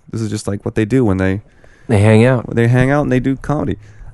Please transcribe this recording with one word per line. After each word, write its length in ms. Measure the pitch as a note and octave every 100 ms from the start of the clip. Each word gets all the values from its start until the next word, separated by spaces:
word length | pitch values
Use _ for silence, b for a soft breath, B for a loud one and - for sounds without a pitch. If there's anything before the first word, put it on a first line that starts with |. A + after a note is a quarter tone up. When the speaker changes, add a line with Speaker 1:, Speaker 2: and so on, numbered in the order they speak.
| -
Speaker 1:
this 100 | A2
is 80 | A2
just, 180 | G#2+ -
like, 160 | G2+ A2
what 100 | A2
they 100 | G#2+
do 180 | C3 A2+
when 120 | F#2
they 240 | F#2+ G2 - b b b b
Speaker 2:
They 120 | G#2
hang 260 | G#2+ A2 A#2+
out. 220 | B2+ -
Speaker 1:
when 80 | A#2
they 100 | A#2
hang 240 | B2+ C3
out 120 | C#3+
and 80 | C3
they 80 | B2+
do 160 | C3 C3
comedy. 400 | - D3 C3+ - b b b